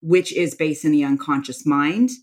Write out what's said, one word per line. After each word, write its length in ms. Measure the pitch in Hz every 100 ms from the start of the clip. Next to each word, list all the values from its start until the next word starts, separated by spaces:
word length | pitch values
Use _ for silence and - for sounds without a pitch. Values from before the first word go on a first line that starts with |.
which 300 | 160 180 180
is 220 | - 165
based 300 | - 156 147
in 80 | 160
the 100 | 151
unconscious 640 | 143 139 147 139 139 127 151
mind. 440 | 143 147 196 247 254